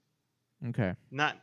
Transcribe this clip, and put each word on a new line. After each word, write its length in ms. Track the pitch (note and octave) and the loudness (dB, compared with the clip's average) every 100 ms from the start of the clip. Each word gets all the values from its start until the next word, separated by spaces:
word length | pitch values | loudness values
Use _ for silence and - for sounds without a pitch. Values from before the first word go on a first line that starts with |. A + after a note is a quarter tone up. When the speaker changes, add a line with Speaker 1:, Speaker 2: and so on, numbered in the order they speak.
| _ _ _ _ _ _ A#2+ | _ _ _ _ _ _ -6
Speaker 1:
Okay. 260 | A#2 G2 - _ | 0 0 0 _
Speaker 2:
Not, 280 | C3+ D3 - | 0 0 -2